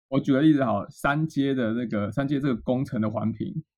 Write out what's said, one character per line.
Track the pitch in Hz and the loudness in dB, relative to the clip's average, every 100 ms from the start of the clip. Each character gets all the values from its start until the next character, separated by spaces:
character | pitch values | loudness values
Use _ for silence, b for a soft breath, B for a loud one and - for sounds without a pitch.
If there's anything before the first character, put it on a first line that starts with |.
| - | -2
我 | 135 | -2
举 | 147 | 2
个 | 131 | 4
例 | 156 | 6
子 | 147 | 4
好 | 117 101 | 2 -2
了， | - | -4
三 | - 143 147 156 | -4 0 0 0
接 | 143 139 | 0 0
的 | 131 113 | 0 0
那 | 113 117 | -2 -2
个， | 107 101 | -2 -2
三 | 104 139 | -2 0
接 | 143 | 0
这 | 139 | 0
个 | 113 | -2
工 | - 127 | 0 -2
程 | 139 123 | -2 -2
的 | 107 | -2
环 | 107 107 | 0 -2
评， | 110 - 156 - | -4 -6 -8 -12